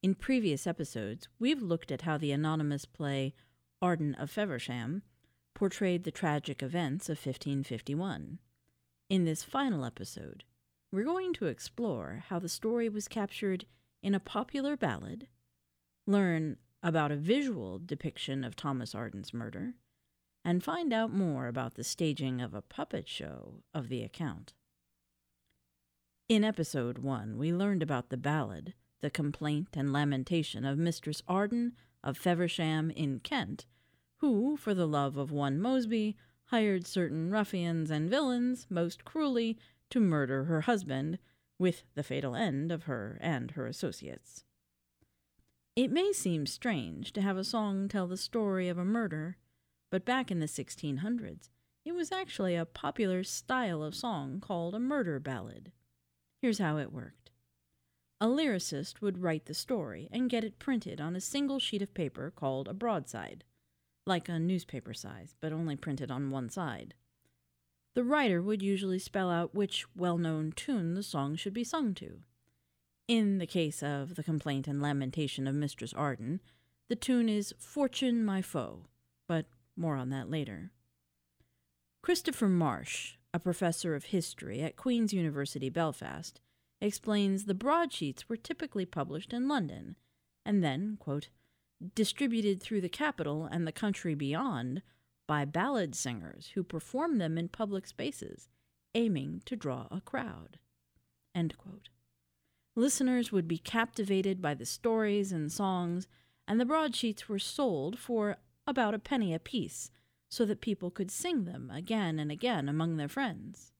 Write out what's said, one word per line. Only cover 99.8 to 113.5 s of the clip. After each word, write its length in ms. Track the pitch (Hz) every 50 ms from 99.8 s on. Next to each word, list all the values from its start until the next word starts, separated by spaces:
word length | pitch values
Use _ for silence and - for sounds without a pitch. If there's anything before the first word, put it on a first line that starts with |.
| 117 120
a 120 | - 190
crowd," 580 | - - - - - 226 - - 80 - - - _ _ _ _ _ _ _ _ _ _ _ _ _ _ _
end 240 | 180 170 156 - -
quote. 320 | - 190 190 208 _ - _ _ _ _ _ _ _ _ _ _ _ _ _ _ _ _ _
Listeners 560 | 226 233 285 269 - 269 254 254 247 240 -
would 160 | 214 190 170 165
be 100 | 170 165
captivated 840 | - - - 226 226 233 - - 208 196 202 190 190 196 190 185
by 120 | 180 151 147
the 120 | - 117
stories 640 | - - - - 240 226 220 220 208 202 208 196 196
and 200 | 185 160 151 147
songs, 560 | - - 202 190 185 180 175 170 175 180 190 _ _ _ _ _ _ _ _ -
and 120 | 202 226
the 60 | 247
broadsheets 600 | 240 302 320 311 294 226 - - 233 208 - - -
were 120 | 214 196
sold 580 | - - - - 285 247 185 147 131 160 214 247
for 400 | - - 240 220 208 208 196 - _ _ _ _ _ -
about 260 | 269 262 240 208 214
a 60 | 214
penny 340 | - - 285 254 220 185 160
apiece, 560 | 165 - - - 240 151 - - - - - _ _ _ _ _ _ _ _
so 160 | - - 240
that 160 | 208 208 202
people 300 | - 233 202 - 175 175
could 180 | 175 - 196 185
sing 360 | - - - 359 349 277 190
them 260 | 165 180 131 127 127
again 480 | 104 143 185 185 220 220 202 170 156 156
and 120 | 151 151
again 360 | 147 - - 247 240 170 139 139
among 300 | 143 156 160 170 165 156
their 100 | 143 147
friends. 640 | - 262 277 233 - - - -